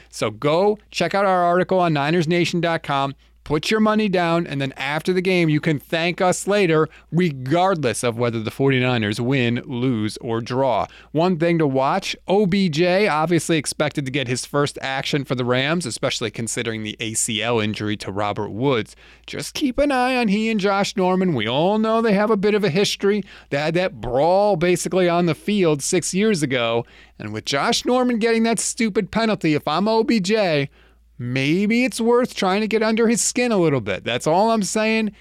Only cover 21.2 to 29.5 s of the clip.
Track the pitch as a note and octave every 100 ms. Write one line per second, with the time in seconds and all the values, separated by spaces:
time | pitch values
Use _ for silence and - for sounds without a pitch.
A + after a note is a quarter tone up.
21.2 | F#3 C3+ G#2+ C3 F3 G#3+ A3 A3+ A3+ G3
22.2 | G#3+ G#3+ G#3 G#3 G3 D#3 G3+ - G3 G#3
23.2 | - - - C#3+ D3+ E3+ F#3 B2+ A#2 B2
24.2 | D#3 F#3+ G#3 F#3+ F3 F3 F3+ F#3 F3+ E3+
25.2 | F3 D3+ - G#3 F3 D3+ - F#3 - F3+
26.2 | A3 G3 C#3+ B2+ A#2 A#2 A#2+ - - -
27.2 | G#2 G#2+ - C#3 F3 A#3 B3 B3 B3 A#3
28.2 | A#3 A3+ A3+ A3+ - - A3+ G3 F#3 G#3+
29.2 | A3+ G3+ E3